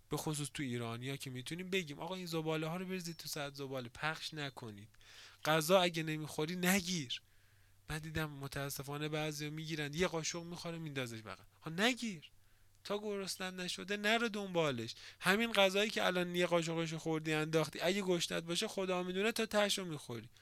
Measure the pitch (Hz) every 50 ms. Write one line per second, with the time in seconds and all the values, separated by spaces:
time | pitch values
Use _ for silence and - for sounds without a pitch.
0 | - - 147 147 - 156 156 147 147 135 - - 147 127 120 120 120 113 117 117
1 | 123 131 139 139 - 139 127 127 123 - 160 175 185 185 190 190 175 143 143 -
2 | 156 170 185 185 185 170 165 160 160 160 160 156 160 156 170 185 190 185 190 185
3 | 170 170 165 - - 147 - 156 143 143 139 139 139 131 135 131 123 120 - -
4 | - 156 160 - - - - 151 143 139 - - 127 113 104 101 104 - - -
5 | - - - - - - - - - 147 156 160 151 156 190 190 180 180 165 160
6 | 160 156 156 156 156 143 - - 156 160 180 185 170 180 190 202 170 175 185 170
7 | 139 117 - - - _ - - - - - - - - - - - - 151 160
8 | 156 160 156 160 156 151 147 139 139 139 - 143 139 143 139 - 135 135 143 147
9 | 151 151 151 151 151 156 151 147 151 147 151 160 160 156 165 151 151 143 147 160
10 | 185 175 170 165 151 - - 175 170 170 175 165 - 170 165 165 165 156 139 135
11 | 127 120 117 110 107 107 98 - - - _ _ - 160 165 170 208 247 262 226
12 | 240 226 190 151 - - - - - - - - - - - - - - 202 208
13 | 208 214 202 196 196 175 - - 185 185 185 185 180 175 - 190 185 180 202 208
14 | 208 208 226 233 233 233 202 214 202 190 180 170 160 147 131 117 113 117 - -
15 | - - - - - 170 190 214 233 233 220 202 196 190 185 196 208 226 - 214
16 | 208 185 180 180 175 175 175 175 180 175 170 170 160 165 160 165 165 160 165 156
17 | - 165 160 156 156 160 156 151 156 160 156 160 151 143 - - 156 170 190 202
18 | 196 185 180 170 160 - 180 175 165 165 170 175 220 208 - 196 190 185 185 180
19 | 180 180 180 190 202 226 226 - 226 220 - 208 208 202 - 202 190 175 156 143
20 | - - 120 117 110 120 - -